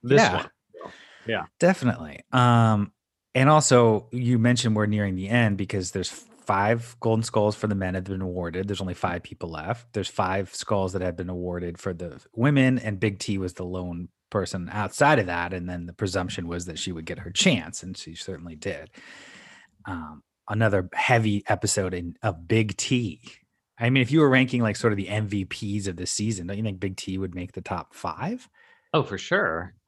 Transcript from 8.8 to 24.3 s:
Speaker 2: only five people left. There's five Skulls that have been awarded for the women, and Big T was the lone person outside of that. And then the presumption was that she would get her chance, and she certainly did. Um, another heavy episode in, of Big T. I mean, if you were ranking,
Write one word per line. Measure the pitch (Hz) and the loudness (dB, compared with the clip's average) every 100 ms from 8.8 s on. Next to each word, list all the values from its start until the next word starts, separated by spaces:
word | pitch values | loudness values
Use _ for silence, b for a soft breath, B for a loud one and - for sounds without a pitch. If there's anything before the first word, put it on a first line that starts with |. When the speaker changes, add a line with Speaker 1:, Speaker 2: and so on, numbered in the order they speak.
Speaker 2:
only | 95 | -6
five | 87 92 87 | -4 -4 -4
people | - - 85 | -10 -12 -10
left. | 78 82 117 - | -8 -6 -8 -6
There's | 107 92 | -8 -6
five | - 92 95 95 | -2 -2 -2 -4
Skulls | - - 104 92 | -10 -2 -2 0
that | 92 | -2
have | 92 85 | -4 -6
been | 87 | -8
awarded | 90 90 90 87 85 | -6 -6 -6 -8 -8
for | 98 | -8
the | 85 87 - _ | -8 -10 -14 _
women, | - 131 139 131 127 | 0 2 6 4 4
and | 110 101 | -2 -2
Big | 110 98 | -2 -2
T | - 98 | -4 -2
was | 92 | -2
the | - 90 | -6 -8
lone | 92 90 87 87 _ _ | -6 -6 -8 -10 _ _
person | 107 90 95 85 | -2 -2 -4 -6
outside | 101 98 - 143 147 | -6 -6 2 4 4
of | 92 | 2
that. | 87 87 | -2 -4
And | 92 87 | -6 -6
then | 90 85 | -8 -8
the | |
presumption | - 98 92 92 - 85 | -6 -2 -2 -4 -6 -6
was | 87 87 | -8 -8
that | 80 | -8
she | - | -8
would | 82 80 | -8 -10
get | 85 | -10
her | 87 | -6
chance, | - 190 123 78 - | 2 2 2 -4 -12
and | 92 90 | -12 -14
she | - 82 | -14 -14
certainly | - 85 85 80 | -12 -12 -14 -10
did. | 98 76 80 B B B B B B B B _ - | -8 -10 -14 B B B B B B B B _ -12
Um, | 87 78 76 _ _ - | -10 -10 -14 _ _ -8
another | 107 110 98 92 | 0 2 2 -2
heavy | - - 120 110 101 - | -4 2 4 4 0 0
episode | 104 - - 92 | -2 0 -2 -2
in, | 90 87 80 | -4 -8 -4
of | 110 82 85 | -4 -6 0
Big | 113 107 - | 2 2 -4
T. | - 127 110 78 - - _ _ _ _ | 0 0 0 -8 -18 -20 _ _ _ _
I | 117 | 2
mean, | 135 | 2
if | 120 | 4
you | 156 | 6
were | |
ranking, | 147 | 6